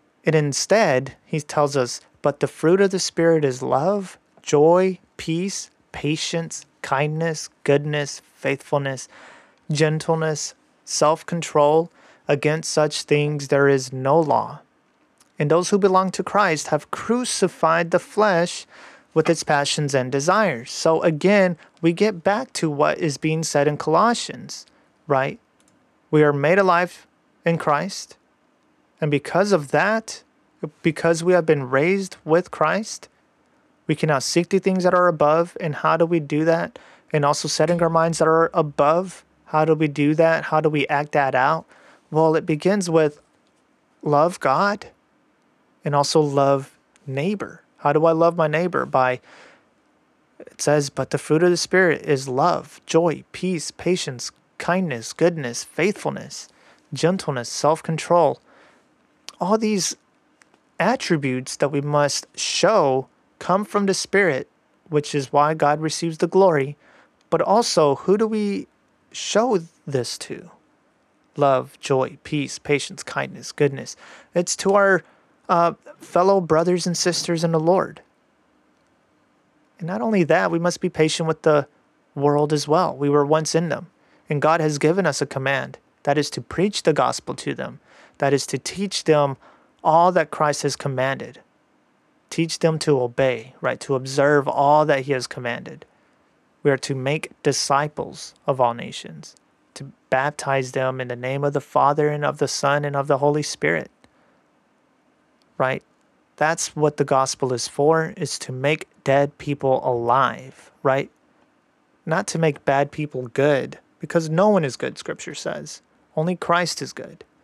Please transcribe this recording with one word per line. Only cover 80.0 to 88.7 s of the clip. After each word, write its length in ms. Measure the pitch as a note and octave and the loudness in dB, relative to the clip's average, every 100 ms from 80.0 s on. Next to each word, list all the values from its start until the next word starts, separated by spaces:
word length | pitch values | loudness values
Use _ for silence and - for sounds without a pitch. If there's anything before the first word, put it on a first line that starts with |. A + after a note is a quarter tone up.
only 220 | A3+ G#3 | -2 0
that, 260 | D#3 E3 F#3 | 4 4 2
we 100 | E3+ | 0
must 200 | F3 - | -2 -2
be 80 | F#3 | -4
patient 380 | - D#3 - D#3+ | 0 0 0 -2
with 160 | D#3 | 0
the 240 | D#3+ D3+ C#3 _ _ _ _ | 2 2 0 _ _ _ _
world 380 | - C#3+ D3 D3 | 0 2 2 2
as 160 | D3+ C#3+ | -2 0
well. 280 | D#3+ E3 C3 | 0 0 -2
We 120 | C#3+ | 0
were 180 | D3 C#3+ | 2 2
once 280 | D#3 D#3 | 0 0
in 140 | E3 E3+ | -2 -2
them, 200 | B2 F3 _ _ _ _ | -4 -8 _ _ _ _
and 100 | D3+ | 0
God 200 | D3+ E3 | 2 2
has 180 | D#3 D3 | 2 0
given 280 | D3+ F#3 F3 | 2 2 0
us 140 | C3 | -2
a 60 | C#3 | -4
command, 520 | C3+ C3+ C3+ C3+ - _ _ | -4 -2 -2 -4 -14 _ _
that 120 | - D3 | -2 0
is 140 | D3 | -2
to 100 | - | -6
preach 440 | - - G3+ - | -10 -2 -2 0
the 80 | - | 0
gospel 420 | D3 B2 - - | 2 0 -2 -10
to 180 | C3+ - | -10 -10
them, 280 | C3+ C3 C3 _ _ - _ | -8 -10 -14 _ _ -20 _
that 140 | C#3 | 0
is 140 | C#3 - | 0 -2
to 120 | C3+ | -8
teach 460 | - | -8